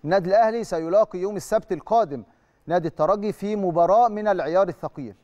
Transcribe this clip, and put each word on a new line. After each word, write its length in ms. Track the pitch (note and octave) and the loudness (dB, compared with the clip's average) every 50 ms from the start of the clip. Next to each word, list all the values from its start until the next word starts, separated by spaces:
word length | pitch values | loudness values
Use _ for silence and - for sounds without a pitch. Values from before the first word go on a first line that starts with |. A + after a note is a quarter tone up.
| - | -2
النادي 260 | D3 F3 G3 E3+ F3 | 0 -2 0 0 2
الأهلي 340 | F#3+ G#3+ A#3 A3 A3 A#3 A3 | 2 4 4 4 2 -2 -6
سيلاقي 560 | - F#3 E3 D#3+ E3 F3+ G#3 A3 - - F3+ | -4 -6 -6 -4 2 2 2 2 2 -2 -6
يوم 160 | F3+ G3+ G#3 | -6 -6 -6
السبت 360 | F#3+ - - G#3 A3 G#3+ _ | -8 -6 -2 -2 -2 0 _
القادم 520 | F#3 D#3 - - G#3+ A#3 A3 D3+ C#3+ B2+ G#2 _ _ _ _ _ _ _ _ - | -8 -8 -4 0 2 2 2 0 -4 -12 -12 _ _ _ _ _ _ _ _ -2
نادي 200 | E3 F3+ D#3+ D#3+ | -2 0 0 -2
الترجي 440 | - - D3+ D#3+ G3 G#3 G3+ G#3+ | -2 -2 0 0 0 0 -2 -6
في 240 | F#3 - G3 G3+ G#3+ | -6 -6 -6 -6 -4
مباراة 520 | G#3 G3 F3+ E3 E3+ E3+ F3 F#3+ A3+ A#3+ A#3 | -2 -2 -2 2 2 4 4 6 4 4 2
من 200 | G#3 G#3+ G#3+ G#3+ | 0 -2 -2 0
العيار 400 | G3 F3+ D3 C#3+ E3 F#3 G3 F3+ | 0 0 -2 0 2 2 2 0
الثقيل. 480 | D#3 _ - D3+ _ - C#3 A2 F#2+ _ | -2 _ -10 -12 _ -10 -14 -14 -14 _